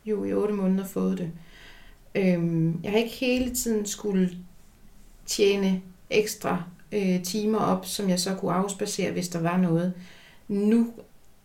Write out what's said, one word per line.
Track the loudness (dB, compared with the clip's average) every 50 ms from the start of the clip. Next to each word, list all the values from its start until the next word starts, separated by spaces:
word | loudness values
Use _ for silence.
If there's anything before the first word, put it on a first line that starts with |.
| -6
jo | -4 -2 -2 0
i | 0 0
otte | 0 0 0 0
måneder | 0 2 2 2 2 0
fået | -2 -2 0 0 0 0 0
det. | -4 -6 -8 -10 -14 -20 -20 -20 -20 -20 -20 -20 -20 -20 -20 -20 -14 -6 -2
Øhm, | 2 4 4 4 4 2 2 2 2 2 2 0 -2 -2
jeg | 0
har | 2 2
ikke | 2 0 -2
hele | -2 0 0 2 2 0 -2 -2
tiden | -4 -2 0 0 -2 -2
skulle | -4 -6 -6 -4 -2 0 2 2 0 0 -6 -14 -16 -20 -20 -20 -20 -20 _ -20 -20 -20 -20 -20 -20 -20 -16 -10
tjene | -6 0 2 4 4 4 4 2 2 2 0 -2 -8 -18 -20 -8 -2
ekstra, | 0 0 2 0 -2 -6 -4 -2 -2 -2 -4 -8 -14 -20 -12 -6 -4
øh, | -2 0 0 0 0 -2
timer | -4 -4 -2 0 0 0 2
op, | 2 2 0 0 -2
som | -4 -6 -2 0 0
jeg | 0 0
så | 0 -2 -4
kunne | -2 -2 -2 0
afspacere, | 0 0 -2 -2 -4 -6 -6 -4 -2 -2 -2 -2
hvis | -4 -4 -4
der | -4 -2
var | -2 0 2
noget. | 2 4 4 4 2 2 0 -2 -6 -10 -18 -20 -20 -20 -20 -20 -16 -8 -4
Nu | -2 0 2 4 4 4 4 2 -2 -10 -18 -20 -20 -20 -20 -20 -20 -20 -10